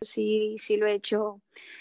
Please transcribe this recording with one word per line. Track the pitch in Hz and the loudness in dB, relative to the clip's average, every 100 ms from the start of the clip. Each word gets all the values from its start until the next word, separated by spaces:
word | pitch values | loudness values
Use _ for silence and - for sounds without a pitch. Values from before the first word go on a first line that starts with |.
Sí, | 220 - 214 214 214 214 | -6 -2 2 2 0 -4
sí | - 208 | 0 2
lo | 214 | 2
he | |
hecho, | 202 - 208 214 202 _ - - - | 2 0 0 0 -6 _ -20 -20 -20